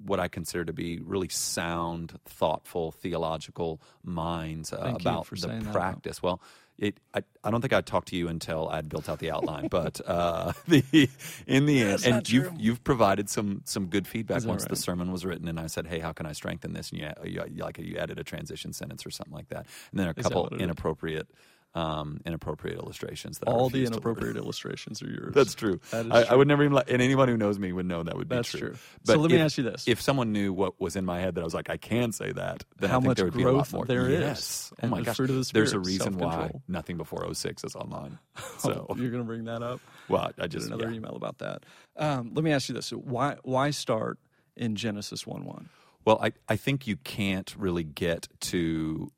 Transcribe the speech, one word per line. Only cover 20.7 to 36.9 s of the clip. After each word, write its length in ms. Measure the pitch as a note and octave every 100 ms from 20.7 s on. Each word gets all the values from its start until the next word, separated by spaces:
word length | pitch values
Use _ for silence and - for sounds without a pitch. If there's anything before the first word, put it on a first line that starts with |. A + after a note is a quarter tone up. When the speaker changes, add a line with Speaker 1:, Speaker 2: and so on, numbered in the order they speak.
| D#2+ D#2+ D#2 E2 D#2 - _ _ _ _
Speaker 1:
um, 460 | E2+ D#2+ D2+ D2+ D2 E2+
inappropriate 500 | D#2+ - D2+ - E2+
illustrations 600 | - - - - - -
that 100 | A2+
I 40 |
Speaker 2:
All 180 | A#2+ B2+
the 80 | C3
Speaker 1:
refuse 100 | A#2+
to 60 |
Speaker 2:
inappropriate 420 | A2+ A#2 A2+ A2+ A2+
Speaker 1:
illustrate. 360 | A2 G#2+ -
Speaker 2:
illustrations 280 | - - -
are 60 | -
yours. 260 | - -
Speaker 1:
That 120 | B2+ B2+
is 80 |
true. 260 | - A2+ F2+ -
Speaker 2:
That 140 | A2+
is 80 | A2+
Speaker 1:
I, 80 | A#2
I 40 |
Speaker 2:
true. 140 | A2+ B2
Speaker 1:
would 100 | C#3+
never 160 | C#3+
even 100 | D3
let, 160 | C#3 -
and 100 | B2
anyone 280 | B2+ C3+ B2+
who 100 | A#2
knows 200 | G#2 G2+
me 140 | F#2+
would 140 | F2+ F2+
know 160 | E2+
that 120 | E2+
would 140 | F2+ F2
be 80 | B2
Speaker 2:
That's 140 | A#2
Speaker 1:
true. 100 | -
Speaker 2:
true. 160 | - - - - -
Speaker 1:
But 80 |
Speaker 2:
So 60 | D3+
let 100 | D#3+
me 80 | E3+
Speaker 1:
if, 40 |
Speaker 2:
ask 140 | D#3 -
you 80 |
this. 240 | A#2 - -
Speaker 1:
if 100 | A2
someone 300 | - C#3 A#2
knew 200 | G#2 G2
what 260 | F#2 F#2 -
was 180 | F#2 G2
in 100 | F#2
my 140 | F2
head 140 | F#2 F2
that 40 |
I 40 |
was 100 | E2
like, 160 | E2 -
"I 80 | E2+
can 340 | - B2 A#2+
say 180 | G2+ G2
that," 320 | F#2 F#2 F2 - -
then 120 | F#2+
Speaker 2:
How 60 | B2+
Speaker 1:
I 40 |
think 60 | C3
Speaker 2:
much 80 | A#2+
Speaker 1:
there 80 |
would 100 | F2+
be 80 | A#2+
a 40 | B2+
lot 60 |
Speaker 2:
growth 180 | C3+ C#3
Speaker 1:
more. 120 | - A#2
Speaker 2:
there 200 | B2 B2+
is. 100 | D3
Speaker 1:
Yes. 520 | C#3+ B2+ - - -
Oh 40 | -
Speaker 2:
And 80 | C3
Speaker 1:
my 80 | A#2+
Speaker 2:
the 60 | B2
Speaker 1:
gosh. 100 | A2
Speaker 2:
fruit 140 | C3
of 60 | C3
the 140 | B2
Speaker 1:
There's 160 | A2 G#2+
a 20 |
Speaker 2:
Spirit, 160 | G#2 F#2
Speaker 1:
reason 320 | F#2+ - F#2
why 120 | E2+
Speaker 2:
self-control. 320 | E2 D#2+ - -
Speaker 1:
Nothing 280 | F2+ D#2